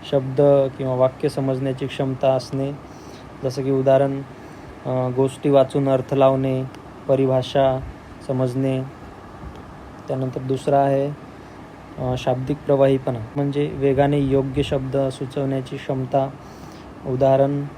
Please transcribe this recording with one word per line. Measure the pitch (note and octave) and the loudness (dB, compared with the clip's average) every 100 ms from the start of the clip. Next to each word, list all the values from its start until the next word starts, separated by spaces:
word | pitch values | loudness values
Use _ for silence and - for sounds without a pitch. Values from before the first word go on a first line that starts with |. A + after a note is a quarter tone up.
| - | -2
शब्द | C#3 C3 C3 C#3+ C#3 C3+ C3 | -2 0 4 6 6 4 0
किंवा | C3 B2+ | -2 2
वाक्य | C3 C3 D3+ | 2 2 -2
समजण्याची | D3 C3+ C3 C3+ C3 C3+ | 0 0 0 -2 -2 -4
क्षमता | - C3+ C3 C3+ | -2 -2 0 2
असणे, | C3 - C3+ C3+ C#3+ - - - - - - | 2 0 -4 -4 -6 -14 -18 -18 -18 -18 -8
जसं | C3+ B2+ | -6 -4
की | C3 | 0
उदाहरण, | C3+ C3 C3+ C#3 C#3 C3+ - - - - - - | 2 6 6 4 0 -8 -16 -18 -18 -18 -10 -4
अ, | B2+ B2+ B2 | -2 0 2
गोष्टी | C3+ C3 D3 | 2 2 4
वाचून | C#3 C3+ D3 C3+ | 6 6 2 2
अर्थ | C3+ B2+ | 2 2
लावणे, | C#3 C3+ C3+ C3+ C3 C3 - - - - | 4 4 4 0 -2 -4 -10 -18 -10 0
परिभाषा | C3+ C3+ C3 B2+ C#3+ C3+ C3 - - - - - | 2 4 2 2 2 2 2 -4 -12 -16 -14 -4
समजणे. | C3 B2+ B2+ C3+ C3 C3+ - - - - - - - - - - - - | 0 0 0 0 -2 -4 -12 -18 -18 -18 -16 -14 -14 -16 -18 -18 -14 -6
त्यानंतर | C3 C3 B2 | -4 -2 -4
दुसरा | C3 C3 C#3 C#3 | -2 -2 2 4
आहे, | C#3 C3+ C#3+ D3 - - - - - - - - | 4 2 0 -4 -14 -18 -18 -18 -18 -20 -16 -6
अ, | B2+ B2 | -4 -2
शाब्दिक | - B2+ C3 D3 - | 0 -2 -2 -4 2
प्रवाहीपणा, | C#3 C3+ C3+ C3 A#2+ A2 C#3+ | 4 6 4 0 -4 -6 -2
म्हणजे | C#3+ C#3+ D3 | -2 0 -2
वेगाने | C#3+ C#3 C3+ C#3+ D3 | 0 2 4 4 4
योग्य | C3+ C3+ C3+ C3+ | 2 2 0 -2
शब्द | C#3 C#3+ C3 C#3 | 0 -2 -2 -2
सुचवण्याची | C3+ C3 C3 D3 C3+ C3+ C3 C#3 | -2 -4 -6 -4 -2 -2 -4 -10
क्षमता. | - C3+ B2+ C#3+ C3+ - - - - - - - - | -6 -4 0 0 0 -6 -16 -16 -16 -16 -16 -12 -4
उदाहरण, | B2+ C3+ C3+ C#3 C#3+ C#3+ | 2 4 6 4 0 -4